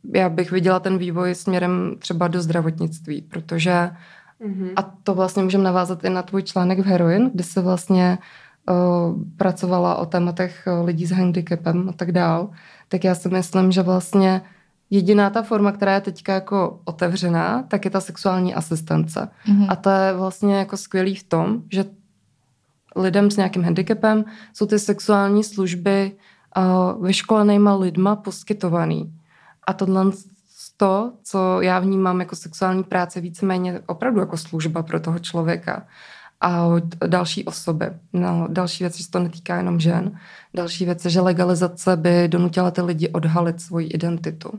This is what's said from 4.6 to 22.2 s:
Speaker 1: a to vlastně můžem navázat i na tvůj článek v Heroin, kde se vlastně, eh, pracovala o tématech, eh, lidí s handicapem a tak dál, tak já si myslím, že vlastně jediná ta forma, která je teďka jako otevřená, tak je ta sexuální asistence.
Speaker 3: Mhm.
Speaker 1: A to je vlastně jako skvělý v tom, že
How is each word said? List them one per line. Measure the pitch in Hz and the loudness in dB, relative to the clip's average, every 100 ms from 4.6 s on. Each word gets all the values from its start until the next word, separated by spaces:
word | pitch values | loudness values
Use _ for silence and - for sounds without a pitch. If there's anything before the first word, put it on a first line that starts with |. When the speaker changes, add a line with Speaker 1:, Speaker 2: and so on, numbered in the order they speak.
| 185 190 | -4 -4
Speaker 1:
a | |
to | 196 - - | -6 -6 -4
vlastně | 185 185 185 | 0 0 0
můžem | 190 196 | 2 2
navázat | 190 180 175 180 | 2 2 0 -4
i | 185 | -2
na | 185 | -4
tvůj | 180 196 | -2 -4
článek | 196 190 180 185 | -2 0 0 2
v | 196 | 2
Heroin, | 180 170 185 254 | 4 4 4 2
kde | 202 | 0
se | 170 - | -4 -2
vlastně, | 180 180 - 190 180 185 - - - _ - | 0 0 2 4 4 0 -6 -20 -20 _ -2
eh, | 180 180 175 170 165 - - | 2 2 2 0 -2 -6 -2
pracovala | 190 - 180 180 175 | -2 0 0 2 2
o | 175 170 | 0 -2
tématech, | 180 175 175 185 175 - | 0 0 -2 -6 -4 -4
eh, | 175 | 0
lidí | 175 165 165 | 0 0 0
s | |
handicapem | 180 180 175 170 165 170 170 185 | 2 2 0 -2 -4 -2 -2 -2
a | |
tak | 170 175 | -4 -2
dál, | 180 170 165 196 - - - _ | 2 2 0 -2 -10 -20 -20 _
tak | 185 | 0
já | 190 | 0
si | 180 185 | 0 0
myslím, | 185 175 190 185 | -2 0 2 4
že | 185 | 4
vlastně | 185 185 180 196 190 185 - _ _ _ _ | 2 0 2 4 4 2 -4 _ _ _ _
jediná | 196 185 208 202 | 2 4 4 4
ta | 208 | 0
forma, | 226 220 202 | 0 2 2
která | 202 196 | 2 2
je | 196 | 2
teďka | 196 165 - | -2 -10 -4
jako | 190 190 202 175 - | -4 0 0 0 -4
otevřená, | - 165 180 180 175 170 165 233 262 | -12 -4 -2 0 0 0 0 -2 -2
tak | 202 | -2
je | 196 | 0
ta | 190 | -4
sexuální | 190 165 196 185 180 | -4 -4 -2 0 0
asistence. | 175 165 160 160 160 160 160 - _ 214 | -2 -4 -6 0 0 0 -4 -8 _ 2
Speaker 3:
Mhm. | 202 196 | 4 4
Speaker 1:
A | 190 | 2
to | 196 | 2
je | 196 190 | 2 2
vlastně | 185 190 185 202 | 0 -4 -2 0
jako | 196 196 196 | 0 -2 -6
skvělý | - 190 190 | -4 -2 0
v | 196 | -2
tom, | - 165 175 226 - | -2 0 0 -2 -4
že | 190 196 - _ _ | -4 -4 -8 _ _